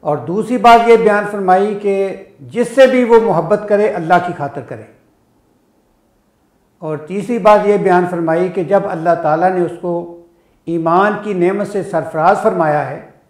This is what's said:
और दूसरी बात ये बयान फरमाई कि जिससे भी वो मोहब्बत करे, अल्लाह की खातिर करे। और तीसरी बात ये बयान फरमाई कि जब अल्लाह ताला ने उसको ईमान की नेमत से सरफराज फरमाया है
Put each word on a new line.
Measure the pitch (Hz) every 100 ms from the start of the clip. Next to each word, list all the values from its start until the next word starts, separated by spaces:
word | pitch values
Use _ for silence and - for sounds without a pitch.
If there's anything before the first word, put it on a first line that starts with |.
और | - 147
दूसरी | 160 185 220 247
बात | 233 233 233
ये | 226
बयान | 214 208 202
फरमाई | 208 185 185 208 208
कि | 202 196 196 180 - _ 127
जिससे | 175 233 262 262
भी | 254
वो | 240 233
मोहब्बत | - 160 160 208 -
करे, | 208 208
अल्लाह | 180 160 180
की | 180
खातिर | - 143 147
करे। | 117 113 107 _ _ _ _ _ _ _ _ _ _ _ _ _ _ _ _ _ _ _
और | 156 151 151
तीसरी | 190 196 233
बात | 196 208 196
ये | 202
बयान | 185 180 180
फरमाई | 175 165 165 185
कि | 180 156
जब | 196 196
अल्लाह | 175 165 170
ताला | 160 156 185
ने | 185
उसको | 165 - 180 170 175 - _ _ _ _ -
ईमान | 170 165 175 208 208
की | 214 185
नेमत | 175 196 202
से | 202
सरफराज | - 165 139 160 165 208
फरमाया | 226 185 160 147
है | 135 147 - _